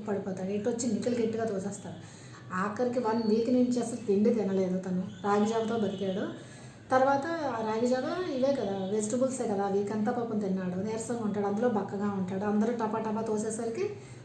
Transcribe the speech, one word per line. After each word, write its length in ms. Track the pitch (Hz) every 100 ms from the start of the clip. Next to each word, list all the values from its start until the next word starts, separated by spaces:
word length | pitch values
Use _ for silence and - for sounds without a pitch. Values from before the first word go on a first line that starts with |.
పడిపోతాడు. 480 | 214 196 190 185 185
ఇటు 200 | 208 240
వచ్చి 240 | 233 247
నిఖిల్ 320 | 202 247 240 214
గట్టిగా 200 | 220 226
తోసేస్తాడు. 500 | 190 190 - 180 - - - - - -
ఆఖరికి 460 | 180 208 214 247 247
వన్ 300 | 220 233 214
వీక్ 200 | 220 262
నుంచి 320 | 254 247 240
అసలు 140 | 208 -
తిండి 340 | - 196 214
తినలేదు 500 | 214 190 190 185 185
తను, 240 | 185 180 - -
రాగి 220 | 208 208 214
జావతో 320 | 226 214 226
బతికాడు. 720 | 196 185 196 190 320 - - - - - -
తర్వాత 360 | 262 269 277 320
ఆ 380 | 330 285 226 220
రాగి 200 | 220 240
జావ 440 | 254 294 349 359
ఇవే 240 | 262 262 262
కదా, 340 | 202 196 185
వెజిటబుల్సే 520 | 214 208 247 262 -
కదా, 200 | 220 196
ఆ 60 | 196
వీక్ 220 | 196 208
అంతా 200 | 214 214
పాపం 280 | 240 226 208
తిన్నాడు, 420 | 196 190 180 185
నీరసంగా 380 | 214 220 - 233
ఉంటాడు, 220 | 208 202 202
అందులో 240 | 208 247
బక్కగా 400 | 208 196 202 208
ఉంటాడు. 360 | 196 180 190 208
అందరూ 280 | 208 226
టపా 260 | 233 214 220
టపా 220 | 214 214
తోసేసరికి 680 | 220 214 220 226 226 349 415 - - -